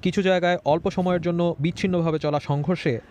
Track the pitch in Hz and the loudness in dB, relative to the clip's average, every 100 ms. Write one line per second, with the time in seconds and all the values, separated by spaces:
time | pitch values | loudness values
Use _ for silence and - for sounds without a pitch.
0 | 185 190 190 185 175 180 - 156 196 190 | 0 0 2 2 2 0 2 0 0 0
1 | 180 180 165 170 175 160 156 - 196 180 | 0 0 0 0 0 0 -2 0 0 0
2 | 165 156 151 147 - 143 147 175 151 113 | 0 0 0 -2 -2 -2 0 -2 -2 -4
3 | - | -6